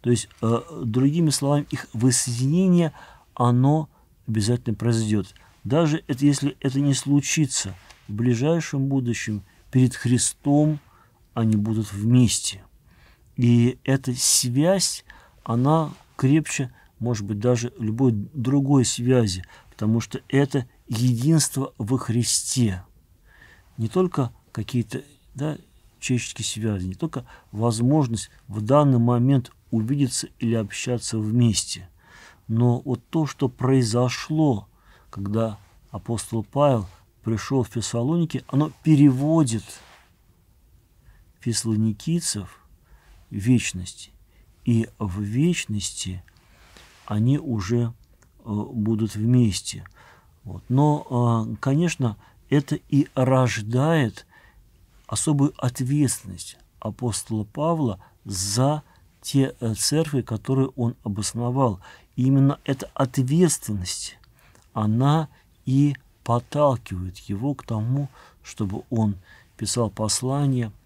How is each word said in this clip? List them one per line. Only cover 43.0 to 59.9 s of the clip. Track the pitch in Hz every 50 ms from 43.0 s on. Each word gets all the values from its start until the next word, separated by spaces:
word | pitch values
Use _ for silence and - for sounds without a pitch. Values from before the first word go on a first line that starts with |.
| _ _ - _ _ _
в | -
вечность, | 107 95 120 127 117 - - - 90 90 - - - - - _ _ _ _ _ _ _ _ _ _ _
и | - 120 113 113 - _ _
в | 110 101 90 101
вечности | 104 101 107 127 151 175 175 - - - 110 104 98 - - - - 92 92 90 - _ _ _ _ _ _ _ - - - - - - _ - -
они | - 107 104 110 123 139 151
уже, | 170 160 120 107 95 90 120 120 120 113 117 _ _ _ _ _ _ _ _ _ _
э, | 113
будут | 104 104 104 - - 117 104 110 113 107 113 107 -
вместе. | 104 107 117 123 127 120 107 90 - - - - 98 95 - _ _ - - - _ _ _ _ _ _
Вот. | - 95 92 - -
Но, | 123 131 147 151 147 147 - - 131 120 120 120 117 113 110 113
э, | 113 -
конечно, | - 135 139 151 175 170 - - 131 117 107 - - _ _ _ _ _
это | 135 147 143 - 151 - _ _
и | - 139 151 - _
рождает | - 131 123 131 131 127 120 104 107 104 107 117 127 135 160 165 160 135 110 98 - - _ _ - _ _ _ - _ _ _ _ _ _ _ _ _
особую | - - - - 165 151 143 139 147 - -
ответственность | - 123 123 - 131 123 143 147 147 120 - - - 95 95 87 - - - _ _ _ _ _
апостола | - 110 101 - 123 120 101 - - - 113 110 101
Павла | 101 _ - 151 165 170 160 147 120 95 - - _ _ _ _
за | - 101 92 95 101 101 117 131 139 151 151 - _ _ _ _ _ _ _
те, | _ - - 139 135 131 - _
э, | 123 113 110
церкви, | 101 - -